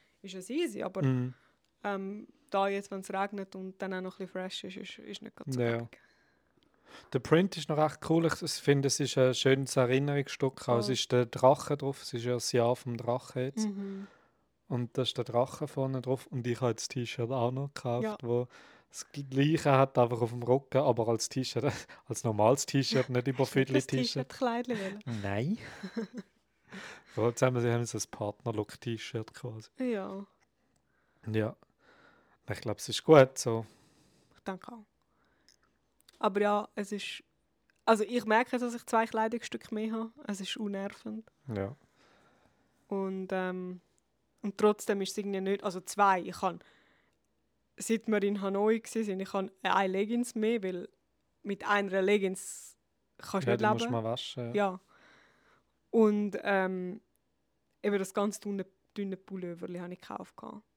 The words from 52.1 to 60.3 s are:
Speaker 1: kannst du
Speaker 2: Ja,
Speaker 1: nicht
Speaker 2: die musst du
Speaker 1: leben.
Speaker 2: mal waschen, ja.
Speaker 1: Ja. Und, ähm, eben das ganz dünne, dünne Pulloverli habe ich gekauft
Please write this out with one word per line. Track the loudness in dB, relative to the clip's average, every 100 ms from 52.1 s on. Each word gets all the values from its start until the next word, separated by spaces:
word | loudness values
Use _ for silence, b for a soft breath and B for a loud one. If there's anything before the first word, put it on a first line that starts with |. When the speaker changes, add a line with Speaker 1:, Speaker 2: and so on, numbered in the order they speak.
| 2 2 -4 -10 -14 -18 -20 _ _ _ -20
Speaker 1:
kannst | -6 -2 0
du |
Speaker 2:
Ja, | 2
Speaker 1:
nicht | 2
Speaker 2:
die |
musst | 2
du | 0
Speaker 1:
leben. |
Speaker 2:
mal | 0
waschen, | -2 -4 -6 -8 -4
ja. | 0 0
Speaker 1:
Ja. | -2 -12 b b b b b b b _ _ _
Und, | 6 6 4 0 -2
ähm, | 0 2 2 -2 -6 -8 -14 _ _ _ _ _ _ _
eben | -2 0
das | 0
ganz | 0 -2 -2
dünne, | -6 -6 -8 _ _ -6
dünne | -6 -6
Pulloverli | -10 -10 -8 -8 -8 -8
habe | -10
ich | -12
gekauft | -10 -10 -10